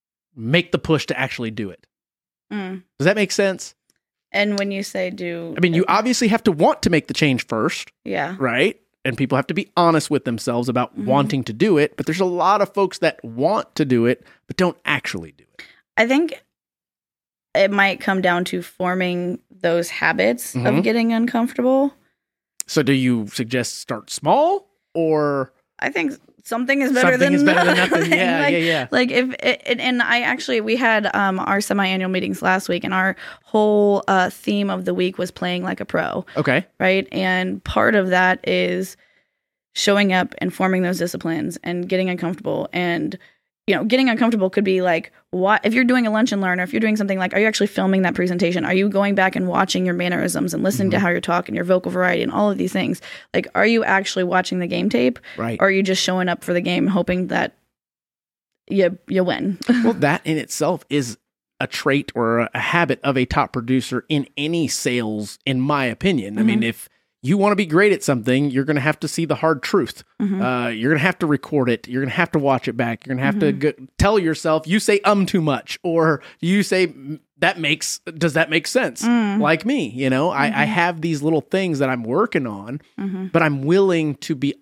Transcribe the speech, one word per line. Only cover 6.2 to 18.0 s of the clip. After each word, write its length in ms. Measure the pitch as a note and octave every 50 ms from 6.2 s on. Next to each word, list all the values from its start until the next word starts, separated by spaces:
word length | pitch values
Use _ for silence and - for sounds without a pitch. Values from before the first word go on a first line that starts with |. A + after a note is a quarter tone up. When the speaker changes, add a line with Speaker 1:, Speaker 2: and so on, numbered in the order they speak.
| B3 G3+
Speaker 1:
have 120 | A3+ A3 -
to 60 | G3+
want 300 | E3 C#3+ F#3 B3 - -
to 80 | - G3
make 160 | E3+ D3 -
the 60 | - C3
change 320 | - D#3 C#3+ C3 A#2 -
first, 460 | - A#2+ A2 A2 - - - - - _ _ -
Speaker 2:
Yeah. 320 | - G3 - C#3+ E3 F#3+ F#3+
Speaker 1:
right? 400 | C3+ A#2+ A#2 B2 D#3+ G#3+ - _ _ _ _ _ -
And 100 | C3+ A#2
people 180 | - C#3 - C#3
have 100 | C3+ D3
to 60 | - D#3+
be 160 | F#3 - - -
honest 320 | F3+ F3 E3 E3 D3+ - -
with 160 | D3+ C3+ -
themselves 440 | C3 A#2 A2 - B2+ A#2 A#2+ A#2+ B2+
about 240 | A#2 B2 B2 - -
Speaker 2:
Mm-hmm. 120 | - G#2
Speaker 1:
wanting 380 | A#2 C3 C#3+ C#3 - D3 C3+ A#2
to 100 | - G#2+
do 240 | A2+ F3 A3 F3
it. 180 | D3 D3 - _
But 80 | - -
there's 120 | - D#3+ F#3
a 40 | G3
lot 360 | F#3 F3 F3 E3 F#3 G3+ G#3
of 120 | G3 G3 -
folks 240 | G3+ G3 F#3 - -
that 240 | F3 D#3 - - -
want 520 | A2+ A2+ A#2+ C#3+ E3+ G#3+ - - _ -
to 100 | - D#3
do 200 | C3+ B2+ A#2 A2+
it, 180 | A#2+ A#2+ - _ _ _ _ _
but 80 | - -
don't 200 | - F#3 F3 - _ -
actually 480 | - D3+ C3 - - - F#2 E2 D2+ -
do 100 | _ _ _ _ -
it. 40 | - - _ _ _ _ -
Speaker 2:
I 100 | - A3+
think 260 | A#3 C4 D4 F4 D#4 - - _ _ _ _ _ _ _ _ _ _ _ _ _ _ _ _ _ _ _ _ _ _ -
it 160 | - G3 G3
might 300 | G3+ G3 G3 G3 F3+
come 220 | -